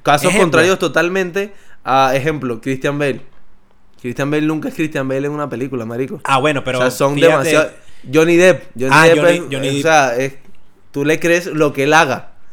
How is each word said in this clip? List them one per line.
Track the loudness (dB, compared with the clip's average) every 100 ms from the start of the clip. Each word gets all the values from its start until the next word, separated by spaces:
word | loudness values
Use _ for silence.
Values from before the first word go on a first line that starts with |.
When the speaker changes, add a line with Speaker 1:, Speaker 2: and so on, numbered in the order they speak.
Speaker 1:
casos | 2 2 4
Speaker 2:
Ejemplo. | 2 2
Speaker 1:
contrarios | 4 2 2
totalmente | 0 0 0 -2 -4 -4 -8 -10 -18 -12
a, | -2 2 2 0
ejemplo, | -2 -4 -6 -6
Christian | -6 -4 -4 -2
Bale. | -2 -4 -10 -16 -16 -18 _ -20 -20 -14
Christian | -10 -6 -2
Bale | 0 0
nunca | -2 -4
es | -4
Christian | -4 -4 -4
Bale | -4 -4
en |
una | -6 -6
película, | -6 -6 -6 -6
marico. | -6 -6 -6
Speaker 2:
Ah, | 0 2
bueno, | 2 0
pero | -2 -2
Speaker 1:
O |
sea, | -2
son | 0 0 4
Speaker 2:
fíjate. | 4
Speaker 1:
demasiado. | 4 2 2 0 -4 -16 -16 -2
Johnny | 2 4 4
Depp. | 4 4 -2 -6
Johnny | 2
Speaker 2:
Ah, | 6 6
Speaker 1:
Depp | 6
Speaker 2:
Johnny, | 4 2
Speaker 1:
es, |
Speaker 2:
Johnny | -2 -6 -4
Speaker 1:
o |
Speaker 2:
Depp. | -2
Speaker 1:
sea, | 2 4 2 0
es... | -4 -8 -16 -16 -16 -20 -12
tú | -4
le | -2 0
crees | 2 0 0
lo | 0 0
que | 0 2
él |
haga. | 4 4 -2 -8 -16 -16